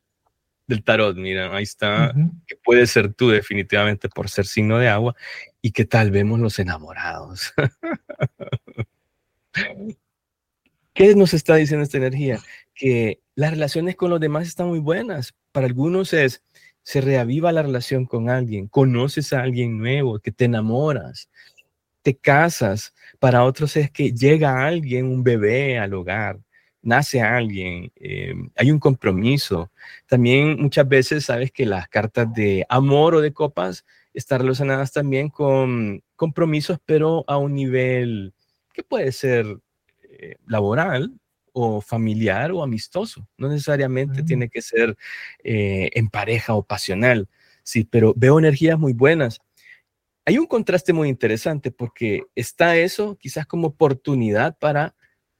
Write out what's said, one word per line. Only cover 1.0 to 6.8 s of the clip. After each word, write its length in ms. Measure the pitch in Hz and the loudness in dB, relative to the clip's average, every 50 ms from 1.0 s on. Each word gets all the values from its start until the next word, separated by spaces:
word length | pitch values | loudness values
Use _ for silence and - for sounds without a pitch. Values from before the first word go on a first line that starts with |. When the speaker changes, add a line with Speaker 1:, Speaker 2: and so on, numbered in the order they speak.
| 107 101 90 | 2 0 -2
Speaker 1:
Mira, 380 | 92 92 95 95 95 92 87 95 | -4 -6 -6 -4 -4 -4 -4 -4
ahí 80 | 98 107 | -6 -6
está, 500 | - - - 107 104 104 131 151 127 120 | -6 -6 -4 -2 0 2 2 2 2 2
Speaker 2:
Ujú. 160 | 147 160 170 - - _ | 2 0 0 -2 -6 _
Speaker 1:
que 80 | - - | -20 -20
puede 280 | - _ 120 120 123 120 | -4 _ 4 6 6 6
ser 260 | 113 - 117 101 101 - | 6 4 0 0 0 0
tú 160 | - 131 117 | 0 2 4
definitivamente 800 | 107 104 - - 101 101 92 - 104 104 104 104 101 - - 101 | 4 2 0 -2 -4 -6 -4 -2 0 0 2 0 0 -2 -6 -8
por 200 | - 87 98 - | -8 -8 -10 -6
ser 160 | - 104 95 | -4 -4 -4
signo 320 | - - 113 107 107 113 | -2 -2 -2 0 2 2
de 100 | 120 127 113 | 2 2 2
agua. 260 | 101 107 117 123 - - - - - - - - _ _ | 2 2 0 -2 -4 -6 -14 -18 -18 -18 -20 -20 _ _
¿Y 100 | - 110 | -6 -2
qué 140 | - - 107 | 0 0 0
tal 260 | - - 113 110 101 | 2 2 2 2 2
vemos 280 | 95 101 101 104 113 117 | 2 2 2 2 0 0
los 200 | 117 107 - - | 0 -2 -2 -4
enamorados? 920 | 95 90 85 80 | -4 -4 -6 -8